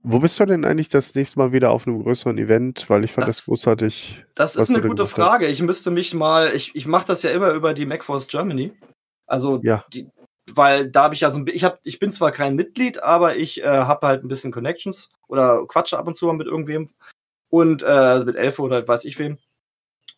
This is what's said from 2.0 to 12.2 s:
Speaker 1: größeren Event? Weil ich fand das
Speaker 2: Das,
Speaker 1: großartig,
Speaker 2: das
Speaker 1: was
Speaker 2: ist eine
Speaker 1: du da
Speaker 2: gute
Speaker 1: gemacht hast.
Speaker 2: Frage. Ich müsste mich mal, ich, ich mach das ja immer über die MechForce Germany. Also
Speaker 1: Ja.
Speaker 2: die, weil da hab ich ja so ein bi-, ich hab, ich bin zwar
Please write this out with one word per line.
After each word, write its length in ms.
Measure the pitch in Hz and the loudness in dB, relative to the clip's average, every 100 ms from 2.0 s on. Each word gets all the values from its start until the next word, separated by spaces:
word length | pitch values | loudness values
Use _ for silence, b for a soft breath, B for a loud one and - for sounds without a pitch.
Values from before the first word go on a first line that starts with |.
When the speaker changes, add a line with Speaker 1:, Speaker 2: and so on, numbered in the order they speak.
Speaker 1:
größeren 340 | 107 123 123 110 | -2 -2 -2 -2
Event? 540 | 110 113 127 123 - | 2 2 2 -6 0
Weil 140 | 104 | 2
ich 80 | 110 | 2
fand 140 | - 120 | -2 -2
das 100 | - | -4
Speaker 2:
Das, 100 | - | -4
Speaker 1:
großartig, 800 | 117 - 110 110 - - - _ | -2 0 0 -2 -4 -14 -18 _
Speaker 2:
das 240 | - 294 - | -2 -2 0
Speaker 1:
was 60 | |
Speaker 2:
ist 60 | 110 | 0
eine 80 | - | 2
Speaker 1:
du 40 | |
da 60 | 110 | 0
Speaker 2:
gute 140 | 101 | -2
Speaker 1:
gemacht 140 | 98 - | -4 2
hast. 80 | 175 | 2
Speaker 2:
Frage. 180 | 226 160 | 4 0
Ich 160 | 143 | 0
müsste 280 | 170 185 180 | -2 -2 -2
mich 220 | 175 180 | -4 -4
mal, 420 | 170 156 160 160 | -2 2 4 2
ich, 200 | 143 - | -2 -6
ich 120 | 151 131 | -10 0
mach 180 | 175 | 0
das 180 | 180 185 | 0 -2
ja 80 | 156 | 0
immer 220 | 175 190 | 0 0
über 200 | 156 156 | 0 -2
die 140 | 143 139 | -2 -6
MechForce 420 | 156 - 139 131 | -8 -6 -6 -4
Germany. 440 | 147 190 135 160 - _ _ _ _ - | -4 -4 -4 -6 -10 _ _ _ _ -6
Also 340 | 131 139 131 | 0 0 2
Speaker 1:
Ja. 240 | 117 110 - | 2 0 -2
Speaker 2:
die, 160 | 127 - _ _ _ - | -18 -18 _ _ _ -4
weil 400 | 131 143 139 135 | 4 4 4 2
da 140 | 139 | 4
hab 100 | 147 | 2
ich 60 | 151 | 2
ja 100 | 151 | 0
so 80 | 139 | 0
ein 80 | 139 | -6
bi-, 60 | |
ich 120 | 175 | -2
hab, 160 | 180 180 | -2 -2
ich 140 | 151 - | -14 -6
bin 140 | 202 | -6
zwar 200 | - | 0